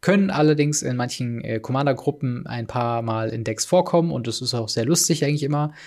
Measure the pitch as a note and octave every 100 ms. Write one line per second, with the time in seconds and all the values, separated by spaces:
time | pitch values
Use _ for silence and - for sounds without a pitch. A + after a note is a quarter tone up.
0 | - G3+ F#3+ - D3+ D3+ D3 D3 C3 B2
1 | B2 - B2 A#2 A#2 A2+ A#2+ C3 C#3+ C3
2 | - C#3 C3 B2 - A#2+ A2+ B2+ A#2+ A#2
3 | A2+ A2 A2+ A#2 A2 A2 - F3+ F3 E3+
4 | E3 C3+ A#2 - B2 A#2+ A2 A#2+ A#2 E3+
5 | - D3+ C#3+ D3 C#3+ D3 D3+ -